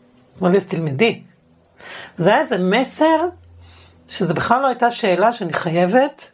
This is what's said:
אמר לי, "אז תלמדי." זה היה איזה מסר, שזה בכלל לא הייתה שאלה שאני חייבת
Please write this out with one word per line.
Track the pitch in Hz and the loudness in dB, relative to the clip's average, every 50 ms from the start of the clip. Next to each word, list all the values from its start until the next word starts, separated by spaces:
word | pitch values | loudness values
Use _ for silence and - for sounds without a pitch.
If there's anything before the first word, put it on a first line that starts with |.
| _ _ _ _ _ _ _ - | _ _ _ _ _ _ _ -2
אמר | 185 175 | 0 2
לי, | 185 | 2
"אז | 196 190 | 2 0
תלמדי." | - - 160 160 147 131 143 220 233 - - - - _ _ _ _ _ _ _ _ _ _ - - - - - - - | -2 -6 -4 -4 -4 -2 0 0 0 -2 -4 -12 -20 _ _ _ _ _ _ _ _ _ _ -20 -20 -20 -20 -20 -18 -8
זה | - 160 190 | 0 2 2
היה | 220 277 | 4 2
איזה | 311 - 240 | 2 0 -2
מסר, | 180 185 185 202 247 262 269 - - 311 320 320 311 339 359 - - - - - - - - - - - - _ _ _ | -2 0 0 2 0 0 -2 -2 0 2 2 2 2 0 -4 -6 -12 -20 -20 -20 -20 -20 -20 -20 -20 -20 -20 _ _ _
שזה | - - - 190 170 160 | -14 -6 -4 -2 -2 -2
בכלל | - - - 233 262 | -4 0 0 0 2
לא | 277 | 2
הייתה | 262 240 - 240 240 | 0 0 0 0 -2
שאלה | 233 - 226 190 175 170 202 233 | 0 0 0 0 2 2 2 0
שאני | 240 233 196 160 147 | 0 -2 -6 -6 -6
חייבת | - - 165 160 175 180 180 214 254 277 285 - - - - | -6 -4 -2 0 0 0 2 2 2 2 0 -4 -10 -20 -20